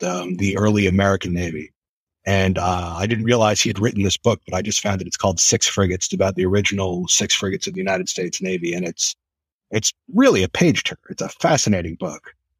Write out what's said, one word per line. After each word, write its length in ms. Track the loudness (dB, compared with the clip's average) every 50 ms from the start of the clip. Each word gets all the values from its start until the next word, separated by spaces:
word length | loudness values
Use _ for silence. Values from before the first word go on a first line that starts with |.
| -4
um, 320 | -4 -4 -4 -4 -6 -4
the 220 | -2 -2 0 0
early 300 | 2 2 2 4 4 2
American 460 | 4 4 4 4 4 2 0 -2 -2 -2
Navy. 380 | -2 -4 -4 -6 -8 -12 -14 _ _ _ _ _ _ _ _ _ _ -2
And, 320 | 0 2 2 4 2 2
uh, 380 | 0 0 -2 -2 -2 -4 -6 -4
I 100 | -2 -2
didn't 160 | -2 0 0 2
realize 380 | 2 4 4 4 4 2 2
he 80 | 0 -2
had 100 | 0 0
written 240 | 0 0 0 0 0
this 140 | 0 0
book, 240 | 0 2 0 0 0 _
but 80 | -6 -4
I 80 | -4
just 200 | -2 -2 -4 -2
found 180 | -2 -2 -2 -2
that 80 | -4
it's 100 | -6 -6
called 220 | -2 0 0 2 2
Six 260 | 2 2 2 2 0
Frigates. 420 | 0 0 2 0 0 0 -2 -4
It's 60 | -4 0
about 220 | 0 0 0 0
the 100 | 0 0
original 600 | 2 2 2 2 0 0 -2 -2 -2 -4 -4 -2
six 260 | 0 0 0 0 0 -2
frigates 340 | -2 -2 -4 -4 -6 -6
of 60 | -8 -6
the 60 | -4
United 300 | -2 -2 -2 -2 -2 -4
States 320 | -4 -4 -4 -6 -6 -6
Navy. 320 | -4 -4 -4 -4 -4 -4 -4
And 120 | -4 -6
it's, 300 | -6 -6 -4 -4 -4 -6 _ _ _ _ _ _ _ _ _ _ -6
it's 240 | -4 -2 -2 -4 -6 _ _ -2 2
really 300 | 4 4 6 6 4 2
a 60 | 0
page 340 | 2 4 4 4 4 2 0
turner. 160 | -6 -8 -10 _ -14
It's 120 | -10 -8
a 80 | -10 -10
fascinating 680 | -4 0 2 2 2 4 2 2 2 0 -2 -4 -8
book. 380 | -8 -8 -8 -8 -10 -18 -20 -20 _ _ _ _